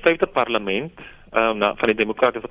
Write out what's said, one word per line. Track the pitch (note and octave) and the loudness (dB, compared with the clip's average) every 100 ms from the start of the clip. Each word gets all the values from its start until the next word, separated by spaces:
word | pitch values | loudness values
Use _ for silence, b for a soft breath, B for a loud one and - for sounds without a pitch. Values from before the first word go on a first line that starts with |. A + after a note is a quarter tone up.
vyfde | E3 E3 F#3+ | 2 2 0
parlement, | C3+ A#2+ A#2 G2+ G2 D#3+ - B B B | 0 0 0 -2 -4 -4 -12 B B B
ehm, | A2+ A2+ G#2+ | 0 0 2
na, | G2+ - | 0 0
van | A2+ | 0
die | G#2+ | 0
demokratiese | G#2+ A2 B2 A#2 A2 | -2 2 0 0 -4